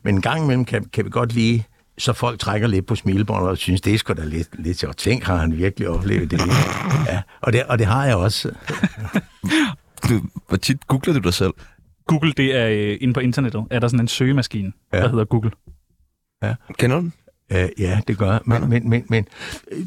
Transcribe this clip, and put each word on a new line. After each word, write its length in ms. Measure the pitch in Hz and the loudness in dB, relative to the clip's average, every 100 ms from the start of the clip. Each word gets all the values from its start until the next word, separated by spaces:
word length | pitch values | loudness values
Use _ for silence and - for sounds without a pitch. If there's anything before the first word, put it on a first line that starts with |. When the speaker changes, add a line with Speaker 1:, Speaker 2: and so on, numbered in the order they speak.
Speaker 1:
Men 120 | - | 0
en 60 | 98 | 2
gang 240 | 117 156 | 2 0
imellem 200 | 151 127 | 2 2
kan, 200 | 120 110 101 | 0 -2 -4
kan 120 | - | -6
vi 60 | 98 | -4
godt 220 | 117 120 | -2 -2
lige, 340 | 117 113 117 107 _ _ - | 2 2 2 -2 _ _ -6
så 140 | - | -2
folk 260 | 120 120 113 | 0 -2 -2
trækker 300 | - 104 117 | -2 0 2
lidt 180 | 95 92 | 2 0
på 80 | |
smilebåndet 540 | 110 - 98 101 107 92 | -2 2 2 2 0 0
og 80 | 92 | 0
synes, 220 | - 92 | 0 0
"Det 140 | - | 2
er 40 | 107 | 0
sgu 140 | - | 0
da 120 | 85 | -4
lidt, 240 | 78 80 85 - | -4 -4 -6 -6
lidt 200 | 78 87 | -6 -4
sjovt. 180 | - - | -6 -4
Tænk, 260 | - 123 | -2 0
har 120 | - 90 | 0 0
han 200 | 80 80 | 2 0
virkelig 300 | 92 - 92 | -2 -2 -2
oplevet 420 | 85 95 101 85 | -2 0 0 0
det?" 100 | 85 90 127 - - | 0 2 2 2 -2
Speaker 2:
<laughs> 320 | 196 147 151 | -2 -2 0
Speaker 1:
Ja, 120 | 95 - - | -2 -6 -6
og 120 | - | 0
det, 100 | 113 | 0
og 140 | 131 123 | 2 2
det 80 | 101 | 2
har 200 | 120 139 | 2 2
jeg 100 | 104 | 2
også. 340 | 95 - - - - 151 190 - 107 208 - _ 202 311 269 143 _ - - | 2 0 -6 -8 -10 -4 -4 -4 -4 -4 -6 _ -2 0 0 -4 _ -6 0
Speaker 3:
Du, 120 | 110 - - - | 0 -2 -10 -4
hvor 80 | 92 | -2
tit 300 | - 135 - | -2 -4 0
googler 280 | 135 - | -2 2
du 60 | 147 | 0
dig 140 | 87 | 2
selv? 180 | 87 98 - - _ _ _ - | 0 0 -2 -12 _ _ _ 0
Speaker 2:
Google, 260 | 156 160 | 2 2
det 240 | 143 135 131 | 2 0 2
er, 120 | 113 | 2
øh, 300 | 107 104 104 | 2 0 0
inde 140 | 131 | 0
på 60 | 123 | 0
internettet, 440 | 127 123 131 107 110 | 0 0 0 -2 -2
er 80 | 127 | 0
der 100 | 120 | 2
sådan 120 | 117 | 2
en 80 | 117 | 0
søgemaskine, 640 | - 131 139 117 110 98 - _ | 2 2 2 0 -4 -6 -8 _
Speaker 1:
Ja. 80 | 95 | 0
Speaker 2:
der 60 | 104 | 2
hedder 160 | 120 | 2
Google. 260 | 107 120 110 - - - _ _ _ _ _ - | 2 0 0 -6 -14 -20 _ _ _ _ _ -6
Speaker 1:
Ja. 120 | 104 117 - - | -4 -4 -8 -2
Speaker 3:
Kender 180 | 120 139 | 0 0
du 60 | |
den? 100 | 175 - _ _ - | -2 -8 _ _ -4
Speaker 1:
Øh, 160 | 92 92 - | 0 0 -2
ja, 220 | 92 98 - | -2 -2 -2
det 100 | 104 | 0
gør 120 | 98 | 2
jeg. 100 | 107 | 0
Men, 160 | - 117 | 2 0
Speaker 3:
Ja. 40 | 139 | 2
Speaker 1:
men, 200 | 120 117 | 0 2
men, 140 | 117 - | 0 0
men, 180 | 113 104 - - - - | -2 -2 -10 -16 -16 -12
øh, 140 | - | -10